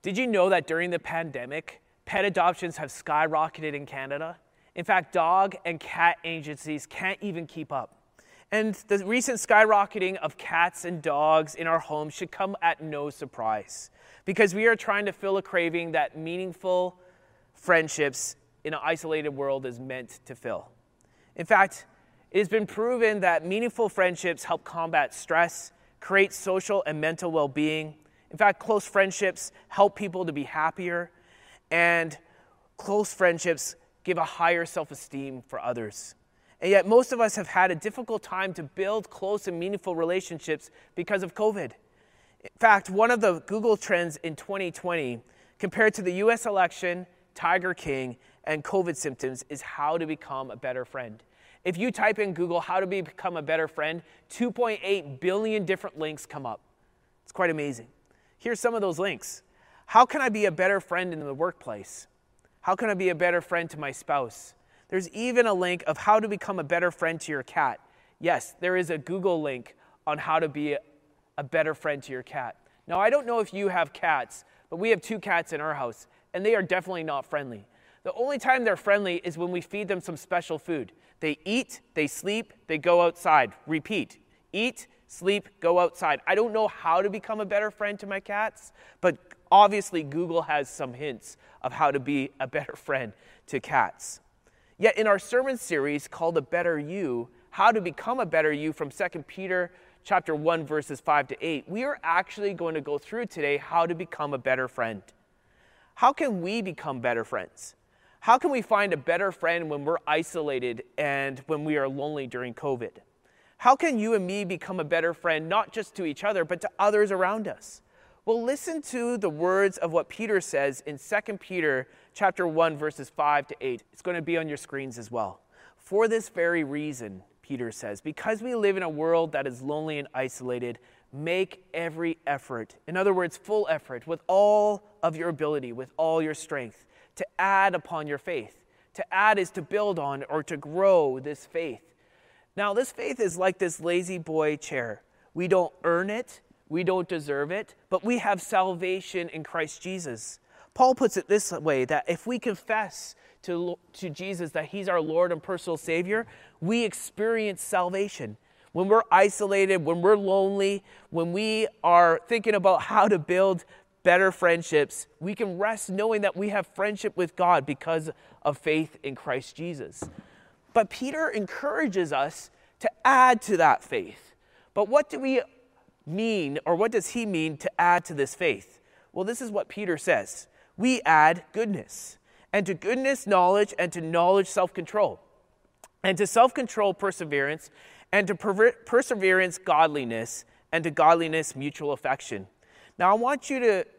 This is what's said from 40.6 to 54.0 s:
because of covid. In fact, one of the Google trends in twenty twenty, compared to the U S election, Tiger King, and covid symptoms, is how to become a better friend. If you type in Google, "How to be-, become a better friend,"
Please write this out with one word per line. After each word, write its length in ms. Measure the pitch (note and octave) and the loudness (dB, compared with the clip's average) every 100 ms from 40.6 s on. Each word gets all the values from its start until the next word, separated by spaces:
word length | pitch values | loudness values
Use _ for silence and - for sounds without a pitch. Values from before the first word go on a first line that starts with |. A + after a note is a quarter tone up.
| - _ _ | -6 _ _
because 300 | - F3 G3+ | -10 -2 -2
of 120 | F3+ - | -2 0
covid. 360 | G#3+ G3+ C#3 - _ _ _ _ _ _ | 0 0 -8 -12 _ _ _ _ _ _
In 60 | - _ | -20 _
fact, 300 | A3+ G3+ F#3+ | 6 6 4
one 220 | F#3+ A#3 | 2 4
of 100 | A#3+ | 6
the 180 | G#3 E3 - | 4 2 -4
Google 300 | G#3 A3+ G#3+ | -2 2 0
trends 400 | - F3+ E3+ D3+ | 2 0 0 -4
in 180 | E3 D#3 | -10 -10
twenty 360 | - G3 F3+ | -8 -6 -6
twenty, 500 | D#3+ F3+ E3+ C3 A#2 _ _ _ _ | -6 -4 -2 -4 -6 _ _ _ _
compared 360 | G#3 - G#3+ | -6 4 4
to 80 | G#3+ | 4
the 140 | F#3 F3+ | -4 2
U 140 | G#3+ | 2
S 160 | A#3 A#3 | 2 0
election, 600 | G3 F3 - F3+ F3 F3+ _ _ | 2 2 0 -4 -4 -8 _ _
Tiger 400 | - E3 F#3 F#3 | -4 0 2 0
King, 440 | F3+ D#3 C3+ B2+ B2 _ _ | -4 -4 -4 -6 -10 _ _
and 180 | - D#3 | -6 -4
covid 360 | - G3 E3+ D#3 | 0 0 0 -4
symptoms, 480 | D3+ - C3 B2+ - | -6 -4 -6 -8 -12
is 140 | C#3+ | -14
how 360 | - - D3 E3+ | -12 -4 -2 -2
to 80 | D#3+ | -4
become 460 | D3+ - C3+ C3+ | -8 -8 -10 -10
a 60 | A2+ | -8
better 260 | C3+ B2+ | -6 -6
friend. 400 | B2 C3+ A#2+ G#2+ _ _ _ _ | -8 -10 -12 -16 _ _ _ _
If 140 | F3+ E3+ | -6 -2
you 140 | A#3+ | -4
type 280 | A3 G#3+ G#3+ | 2 0 2
in 140 | G3+ | -2
Google, 260 | D#3+ F3 E3+ | -2 -2 -2
"How 220 | D#3+ F#3 | -2 -2
to 60 | F#3+ | -2
be-, 120 | G3 | -4
become 380 | E3+ - F#3+ E3+ | -6 -8 -6 -6
a 40 | |
better 280 | D3 D#3+ D#3 | -2 -2 -2
friend," 320 | - D3+ E3+ | -4 -4 -4